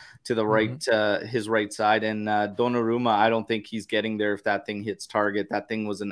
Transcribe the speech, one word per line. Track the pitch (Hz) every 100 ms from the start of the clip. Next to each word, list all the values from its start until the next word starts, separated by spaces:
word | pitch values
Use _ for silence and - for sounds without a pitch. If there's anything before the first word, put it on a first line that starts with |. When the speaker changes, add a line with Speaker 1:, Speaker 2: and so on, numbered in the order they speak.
| - - -
Speaker 1:
to | 113
the |
Speaker 2:
Mm-hmm. | 107
Speaker 1:
right, | 110 113 131 127
uh, | 110 104 101
his | 110 120 104
right | 110 104
side. | - 107 110
And, | 110 107 107
uh, | 104 104
Donnarumma, | 101 123 123 113 120 120
I | 104 110
don't | 113 107
think | 113 104
he's | 110 -
getting | 107 110 107
there | 104
if | 98
that | 107 101 -
thing | 104
hits | 104 95 -
target. | 110 104 101 98
That | 104 -
thing | 110 104
was | 101
an | 101